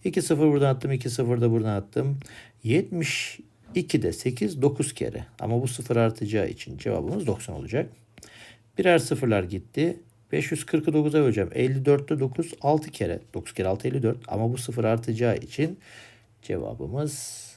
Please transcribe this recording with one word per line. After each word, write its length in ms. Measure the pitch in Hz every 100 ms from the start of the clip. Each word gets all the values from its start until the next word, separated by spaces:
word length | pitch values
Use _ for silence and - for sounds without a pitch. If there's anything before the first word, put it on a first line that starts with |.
İki 180 | 185 175
sıfır 260 | 151 151 151
buradan 280 | 143 139 131
attım, 160 | 139
iki 180 | 131 127
sıfır 320 | 117 120 123
da 100 | 120
buradan 240 | 113 110 101
attım. 440 | 98 120 135 139 - - - _
Yetmiş 760 | 110 147 196 175 151 - - - - _ - -
ikide 380 | - - 90
sekiz, 480 | - - 123 208 156
dokuz 320 | 139 139 135
kere. 320 | - 120 - - -
Ama 220 | 104 117
bu 60 | 131
sıfır 280 | - - 117
artacağı 520 | 113 113 104 107 90
için 300 | - - -
cevabımız 500 | 113 95 76 190 147
doksan 280 | 95 - 76
olacak. 340 | 69 123 - - _ - - - - - _ -
Birer 200 | 180 170
sıfırlar 440 | - 143 123 104
gitti. 560 | 90 95 - - 165 - - _ _
Beş 200 | 151 147
yüz 140 | 156 -
kırkı 280 | 160 160
dokuza 280 | 151 151 151
böleceğim. 280 | 139 104 90 -
Elli 300 | 120 135 131
dörtte 340 | 143 143 151
dokuz, 340 | 131 131 165 -
altı 300 | 139 156 -
kere. 280 | - 90 87 -
Dokuz 200 | - -
kere 140 | - 92
altı, 200 | 98 127
elli 160 | 135
dört. 140 | 113 120 -
Ama 260 | 104 113
bu 40 | 127
sıfır 260 | - 117
artacağı 540 | 110 113 117 110 120 98
için 420 | - - 160 185 - - - - _ _
cevabımız 1040 | - - - 113 131 123 147 143 - - -